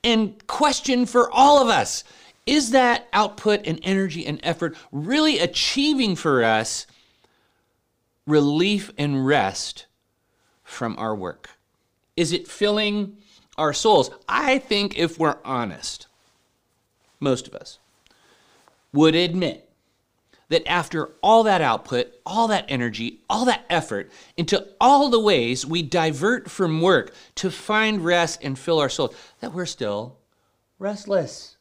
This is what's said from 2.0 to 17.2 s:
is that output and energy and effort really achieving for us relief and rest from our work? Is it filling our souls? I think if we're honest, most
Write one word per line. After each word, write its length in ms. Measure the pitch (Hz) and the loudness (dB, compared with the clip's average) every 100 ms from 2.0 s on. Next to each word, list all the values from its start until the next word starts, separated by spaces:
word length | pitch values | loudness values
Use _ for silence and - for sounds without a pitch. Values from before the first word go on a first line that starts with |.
| - - - _ - | -12 -20 -20 _ 0
is 260 | 294 240 | 0 4
that 360 | 262 247 233 - | 4 4 0 0
output 540 | 202 208 208 214 208 180 | 0 0 -2 0 0 -2
and 120 | 160 | -4
energy 420 | 185 196 196 156 147 | -2 -2 -2 -6 -8
and 140 | 143 | -4
effort 340 | - 156 170 - - | -4 -4 -6 -8 -12
really 460 | 139 160 285 311 269 | -8 -2 2 2 2
achieving 800 | 175 - - 269 294 277 226 170 | -2 -2 -2 0 0 2 0 0
for 280 | 160 131 | 0 2
us 440 | 113 110 110 - - _ _ _ _ _ _ _ _ _ _ _ _ _ - | 4 2 0 -8 -12 _ _ _ _ _ _ _ _ _ _ _ _ _ 0
relief 680 | 151 143 151 190 208 196 - | 2 4 2 0 0 -4 -6
and 280 | 147 135 131 | -2 0 2
rest 600 | 143 95 - - - - _ _ _ _ _ _ _ | 2 2 -4 -12 -12 -20 _ _ _ _ _ _ _
from 340 | - - 117 - | -20 -8 -8 -6
our 180 | 110 107 | -6 -6
work? 360 | 90 - - _ _ _ _ _ _ - | -8 -12 -20 _ _ _ _ _ _ -6
Is 160 | 165 | -4
it 140 | 175 - | -4 -8
filling 720 | - 208 208 208 208 196 - _ _ _ - | -2 -2 0 -2 -2 -6 -10 _ _ _ -4
our 160 | 151 | -2
souls? 380 | 135 220 185 127 - - | 0 4 4 4 -6 -4
I 300 | 240 294 269 | -2 0 -2
think 400 | - 202 202 - | 0 -2 -2 -2
if 220 | 165 165 | -4 0
we're 180 | 160 - - | -2 -2 -6
honest, 600 | 131 110 76 - - - _ _ _ _ _ _ _ _ _ _ | -6 -6 -8 -12 -14 -20 _ _ _ _ _ _ _ _ _ _
most 280 | _ | _